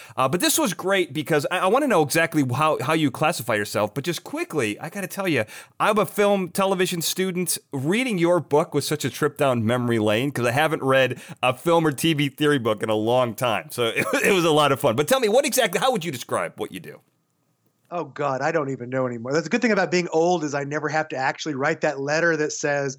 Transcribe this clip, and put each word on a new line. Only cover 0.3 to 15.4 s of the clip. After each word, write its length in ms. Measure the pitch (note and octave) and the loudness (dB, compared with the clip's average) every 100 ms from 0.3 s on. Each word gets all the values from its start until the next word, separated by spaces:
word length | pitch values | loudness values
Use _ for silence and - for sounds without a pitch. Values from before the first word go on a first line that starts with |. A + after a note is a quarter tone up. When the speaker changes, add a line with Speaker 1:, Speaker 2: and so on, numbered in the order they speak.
| F3 | 0
Speaker 1:
this 180 | D4+ D4+ | 0 0
was 160 | C#4+ | 0
great 380 | E3 F#3 G3 F3+ | -2 0 0 0
because 340 | C3+ D3+ D3+ C3+ | -4 0 0 0
I, 60 | F3+ | 0
I 80 | F#3 | 2
wanna 180 | A#3+ D4 | 2 4
know 160 | F#3+ | 2
exactly 400 | D3 D#3+ E3 D#3 C3 | 2 2 2 2 0
how, 240 | A#2 D#3 D3+ | 2 2 0
how 100 | B2+ | 0
you 200 | D#3+ D3 | 0 0
classify 420 | - D#3 E3+ B2 | 0 -2 0 -2
yourself. 400 | G#2+ G#2 A2 G#2 | -2 0 0 -2
But 80 | - | -2
just 220 | C#3 E3+ | -6 -6
quickly, 520 | - D4+ F4 D3+ A2 G#2 | -6 -8 -6 -2 -2 -2
I 80 | D#3+ | -8
gotta 180 | G3+ F#3 | -10 -10
tell 220 | - F#3+ | -6 -2
you, 160 | C#3 G#2+ - - - | 0 -2 -8 -14 -2
I'm 200 | F3 G#3+ | 0 2
a 60 | |
film, 440 | G3 - G3+ G3+ F3+ | 0 2 2 2 0
television 520 | F#3 G3 F#3 F3+ F3 | -2 0 0 0 -2
student. 580 | - - F#3+ F3+ F3 - - | -4 -2 -2 -2 -4 -4 -6
Reading 460 | C#3+ C#3 G#3 C4 G3 | -6 0 0 0 2
your 220 | E3+ F3 | 2 2
book 340 | C#3 C#3+ D#3+ | 2 0 0
was 100 | D3 - | -2 -2
such 160 | D3+ | -2
a 60 | C3+ | -4
trip 280 | - D3 - | -2 -2 0
down 260 | C#3+ B2 | 0 2
memory 360 | A2 B2 A#2+ A#2 | 2 0 2 2
lane 320 | G#2+ G#2+ C#3 | 2 2 0
'cause 140 | C3+ A#2+ | 0 0
I 40 | |
haven't 320 | A2+ D#3 D#3 | 2 2 0
read 380 | C3+ C3+ B2+ B2 - - | 2 4 4 0 -12 -4
a 120 | B2+ B2+ | -2 0
film 300 | E3+ E3+ D#3 | 2 2 2
or 60 | |
T 200 | C3 E3 | 0 0
V 140 | D3 D3 | 0 -2
theory 300 | - D3 C#3+ | 0 2 2
book 240 | A2+ G#2 | 2 -2
in 60 | - | 0
a 60 | G#2+ | 0
long 380 | A2 B2 B2 G#2 | 2 2 2 0
time. 320 | B2 G2+ D#2 | -2 -2 -4
So 140 | - | -2
<laughs> 100 | A2+ | -2
it, 100 | A2 - F#3+ | 0 -2 0
it 80 | F#3 | 2
was 120 | G3 | 2
a 60 | E3 | 4
lot 220 | D3+ D3 | 4 4
of 80 | C3+ | 2
fun. 160 | C#3 A2+ | 2 0
But 100 | D3 | 2
tell 140 | C4 | 2
me, 80 | A#3 | 4
what 180 | A#3 | 2